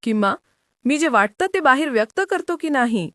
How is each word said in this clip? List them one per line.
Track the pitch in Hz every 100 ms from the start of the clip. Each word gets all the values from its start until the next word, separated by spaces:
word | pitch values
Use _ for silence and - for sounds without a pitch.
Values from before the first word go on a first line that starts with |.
किंवा | 233 214 196 - _ _ _ _
"मी | 240 294
जे | 320
वाटतं | 233 208 _ 381
ते | 381
बाहेर | 311 262 311
व्यक्त | 233 220 - 381
करतो | 370 349 339
की | 320
नाही?" | 277 240 220 156